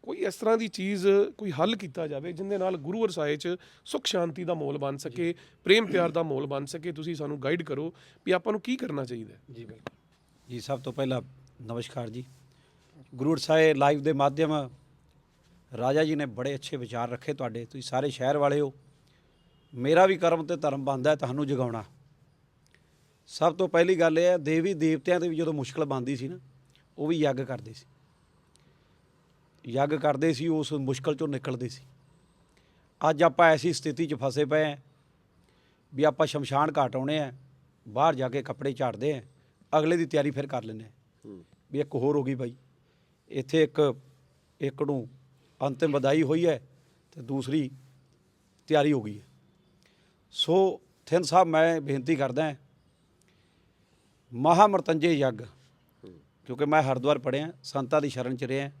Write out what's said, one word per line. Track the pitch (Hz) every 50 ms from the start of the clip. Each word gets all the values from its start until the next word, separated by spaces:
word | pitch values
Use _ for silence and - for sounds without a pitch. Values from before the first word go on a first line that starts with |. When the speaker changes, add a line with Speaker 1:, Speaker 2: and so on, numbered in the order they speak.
Speaker 1:
ਕੋਈ | - 240 -
ਇਸ | - - 202 180
ਤਰ੍ਹਾਂ | - 233 220 226 226
ਦੀ | 233 208
ਚੀਜ਼, | - - 185 196 208 190 175 196 196 202 208 - - -
ਕੋਈ | 214 196
ਹੱਲ | 151 135 165 208 233
ਕੀਤਾ | 196 202 160 127 175 165
ਜਾਵੇ, | 151 147 135 143 175
ਜਿਹਦੇ | 180 151 196 196 202 190
ਨਾਲ | 185 190 185
ਗੁਰੂ | 165 135 151 190 226 226
ਅਰਸਾਏ | 202 175 170 151 147 151
'ਚ | 147 - 175 180 185 - - - _ _
ਸੁੱਖ | - - 285 -
ਸ਼ਾਂਤੀ | - - 185 175 170 147 160 180
ਦਾ | 165 175
ਮਾਹੌਲ | 160 147 139 139 147
ਬਣ | 139 139 139
ਸਕੇ, | 139 - 160 120 175 170
Speaker 2:
ਜੀ। | 170 170 - - - _ _ _
Speaker 1:
ਪ੍ਰੇਮ | - 196 226 226
ਪਿਆਰ | 185 180 185 175 170
ਦਾ | 151 170
ਮਾਹੌਲ | 165 160 139 131 143
ਬਣ | 139 139 139 143
ਸਕੇ। | 139 - 165 151 175
ਤੁਸੀਂ | 160 151 156 165 170
ਸਾਨੂੰ | 147 151 143 147 143
ਗਾਈਡ | 127 139 160 175
ਕਰੋ | 165 160 143 139 151 165 - - - - _ _ _
ਵੀ | -
ਆਪਾਂ | 180 180 175 220
ਨੂੰ | 214 214
ਕੀ | - - 254
ਕਰਨਾ | 254 247 - 147 143 135
ਚਾਹੀਦਾ | 120 123 117 110 104 -
ਹੈ। | - _ -
Speaker 3:
ਜੀ, | 127 113 117
ਬਿਲਕੁਲ। | 107 113 110 - - _ _ _ _ _ _ _ _ _ _ _ -
ਜੀ, | 123 120
ਸਭ | - - 139 123
ਤੋਂ | 135 139
ਪਹਿਲਾਂ | 117 - 139 131 131 123 - - - - - _ _ _
ਨਮਸਕਾਰ | 120 107 117 120 120 - - 131 120 113
ਜੀ। | 113 123 123 - - _ _ _ _ _ _ _ _ _ _ _ _ - - _ -
ਗੁਰੂ | 123 135 147
ਅਰਸਾਏ | 165 139 - - 156 160 160 156 151
ਲਾਈਵ | 135 143 143 151 147
ਦੇ | 139 156
ਮਾਧਿਅਮ | 151 139 139 143 - 147 160 151 156 151 139 123 - _ _ _ _ _ _ _ _ _ _ _ _ _ _ _ _ _ _ _ 127
ਰਾਜਾ | 113 117 131 139 151 160
ਜੀ | 156 156
ਨੇ | 147 147
ਬੜੇ | 131 107 110 123 139 143
ਅੱਛੇ | 135 - - -
ਵਿਚਾਰ | 135 123 113 123 117 120 120
ਰੱਖੇ | 120 117 - - 147
ਤੁਹਾਡੇ, | 139 135 120 107 117 120
ਤੁਸੀਂ | - - 135
ਸਾਰੇ | 123 - 135 127 139 147
ਸ਼ਹਿਰ | 135 - 127 131 143
ਵਾਲੇ | 147 143 143 143 147
ਹੋ। | 147 135 135 - _ _ _ _ _ _ _ _ _ _ _ _ _ _ _ _ _ _ -
ਮੇਰਾ | 123 120 139 160 170 185
ਵੀ | 190 190
ਕਰਮ | 170 175 170 165 165 156
ਤੇ | 147 175
ਧਰਮ | 143 135 147 135 139 135
ਬਣਦਾ | 139 135 131 123 151
ਹੈ | 151
ਤੁਹਾਨੂੰ | 143 151 127 127 143 147
ਜਗਾਉਣਾ। | 135 143 127 127 120 113 113 104 - _ _ _ _ _ _ _ _ _ _ _ _ _ _ _ _ _ _ _ _ _ _ _ _ _ _ _
ਸਭ | - - - 156 170 156
ਤੋਂ | 175 190 170
ਪਹਿਲੀ | - 170 170 180 185 160
ਗੱਲ | 165 165 156 165
ਇਹ | 175
ਹੈ, | 180 180
ਦੇਵੀ | 175 143 147 160 160 165 196 196
ਦੇਵਤਿਆਂ | 156 156 160 156 147 - - 180
'ਤੇ | 180 165 175
ਵੀ | 160
ਜਦੋਂ | 156 165 156
ਮੁਸ਼ਕਲ | 156 147 131 - - 156 156
ਬਣਦੀ | 143 135 131 120 127 143
ਸੀ | 120 131 135
ਨਾ, | 180 - - - _ _ _ _ _ _ _ _ _ -
ਉਹ | 143
ਵੀ | 151 170
ਯੱਗ | 160 151 143 135
ਕਰਦੇ | 127 135 120 131 110 101 110
ਸੀ। | 107 - - _ _ _ _ _ _ _ _ _ _ _ _ _ _ _ _ _ _ _ _ _ _ _ _ _ _ _ _ _ _ _ _ _ _ _ _ 127
ਯੱਗ | 117 131 139 147
ਕਰਦੇ | 151 147 127 151 143 135 151 165
ਸੀ, | 156 123 160 170
ਉਸ | 160 156 147 -
ਮੁਸ਼ਕਲ | 156 147 139 131 135 127 131 156
'ਚੋਂ | 151 143 160 151
ਨਿਕਲਦੇ | 139 127 - 147 127 120 127 127
ਸੀ। | - - - - _ _ _ _ _ _ _ _ _ _ _ _ _ _ _ _ _ _ _ _ _ _ - 156
ਅੱਜ | 160 143
ਆਪਾਂ | 170 165 - - 170
ਐਸੀ | 165 160 139 117 175
ਸਥਿਤੀ | 151 - - 160 139 - 165
'ਚ | 147 147
ਫਸੇ | - 131 135 123 143 151
ਪਏ | 135 156 156 156
ਹਾਂ | 151 143 139 - _ _ _ _ _ _ _ _ _ _ _ _ _ _ _ _ _ _ _ _ _ -
ਵੀ | 131
ਆਪਾਂ | 147 151 131 - 160
ਸ਼ਮਸ਼ਾਨ | 147 - 151 139 117 135 139 151 156 143 156
ਘਾਟ | 139 123 -
ਆਉਣੇ | 131 131 139 156 156
ਆ, | 147 127 127 - - _ _ _ _ _ _ _ _ 113
ਬਾਹਰ | 107 123 147 165 156
ਜਾ | 127 131 127
ਕੇ | 117 139
ਕੱਪੜੇ | 123 - 135 - 135 139
ਝਾੜਦੇ | 131 123 135 123 107 104 120 147
ਆ, | 151 123 104 - _ _ _ _ _ _ _ _ - 156
ਅਗਲੇ | 151 160 170
ਦੀ | 170 165
ਤਿਆਰੀ | 135 - 151 139 147
ਫਿਰ | 135 135 143
ਕਰ | 135 135 123 110
ਲੈਂਦੇ | 113 110 107 107
ਆ। | 104 _ _ _ _ _ _ _
Speaker 2:
ਹੂੰ। | 110 101 90 85 _ _ _ _ _
Speaker 3:
ਵੀ | 139 139
ਇੱਕ | 147 143 -
ਹੋਰ | 131 120 143 147
ਹੋ | 147
ਗਈ | 131 131 135
ਬਾਈ, | 127 131 120 123 _ _ _ _ _ _ _ _ _ _ _ _ _ _ _
ਇੱਥੇ | - 139 131 135 - 160
ਇੱਕ, | 156 151 - - 151 139 120 135 _ _ _ _ _ _ _ _ _ _ _ _
ਇੱਕ | 156 139 135 139
ਨੂੰ | 151 143 143 131 113 - - - _ _ _ _ _ _ _ _
ਅੰਤਿਮ | 131 143 131 131 170 156
ਵਿਦਾਈ | 143 143 131 139 143 160
ਹੋਈ | 156 131 156 165 170
ਹੈ | 170 151 120 - _ _ _ _ _ _ _ _ _
ਤੇ | _ 156
ਦੂਸਰੀ | 127 113 139 135 123 127 139 160 143 127 135 - - _ _ _ _ _ _ _ _ _ _ _ _ _ _ _ _
ਤਿਆਰੀ | - 156 147 143 151
ਹੋ | 147 131
ਗਈ | 107 107 104 104
ਹੈ। | - _ _ _ _ _ _ _ _ _ _ _ _ _ _ _ _ _ _ _ _ _
ਸੋ | - - - - 165 190 190 190 - - _ _ _ _ _
ਥਿੰਦ | - 156 175 175
ਸਾਹਿਬ, | - 160 185 190 165
ਮੈਂ | 160 156 160 165 165 160
ਬੇਨਤੀ | 143 143 139 135 123 139 165
ਕਰਦਾ | 131 139 131 123 139 160
ਹਾਂ, | 156 139 - _ _ _ _ _ _ _ _ _ _ _ _ _ _ _ _ _ _ _ _ _ _ _ _ _ _ _ _ _ _ _ _ _ _
ਮਹਾਮਰਤੰਜੇ | 120 117 131 156 170 170 208 208 202 185 139 - 165 156 147 175
ਯੱਗ, | 165 143 139 131 113 104
Speaker 2:
ਹੂੰ। | 117 104 - _ _ _ _ _ _ _ _ _ - 98 90 82 _ _ _ _ _
Speaker 3:
ਕਿਉਂਕਿ | - 123 127 147
ਮੈਂ | 143 151 156
ਹਰਿਦੁਆਰ | 151 135 131 127 120 143 147 135
ਪੜ੍ਹਿਆ, | 123 139 127 139 156 165 170 -
ਸੰਤਾਂ | - - - 139 135 123 156 151
ਦੀ | 143 143
ਸ਼ਰਨ | 123 127 123 123 135
'ਚ | 127 135
ਰਿਹਾ | 120 131 135 139 139 139 -